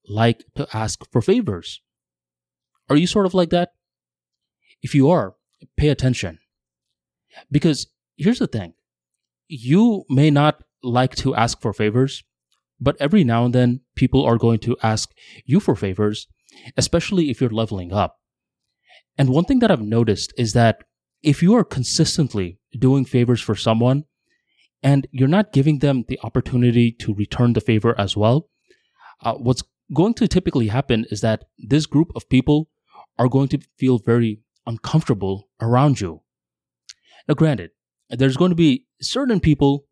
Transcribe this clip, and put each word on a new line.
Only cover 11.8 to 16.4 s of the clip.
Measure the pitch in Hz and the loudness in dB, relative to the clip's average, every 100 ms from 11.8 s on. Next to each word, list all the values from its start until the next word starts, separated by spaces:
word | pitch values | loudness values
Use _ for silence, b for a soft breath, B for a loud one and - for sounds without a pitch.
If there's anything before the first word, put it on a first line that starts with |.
| 107 110 131 - - _ _ _ _ _ | -2 0 -2 -4 -18 _ _ _ _ _
but | 131 147 | -4 -2
every | 143 208 | 0 2
now | 135 117 120 | 2 2 2
and | |
then | 123 123 123 - | 2 2 0 -6
people | - 127 131 | -2 0 2
are | - 117 | 2 2
going | 117 113 | 2 0
to | - 120 | -2 -4
ask | 110 110 - B B B - | -2 -2 -6 B B B -2
you | 151 | 0
for | - | 0
favors, | 113 101 95 107 107 - _ | -2 -4 -2 -2 -2 -10 _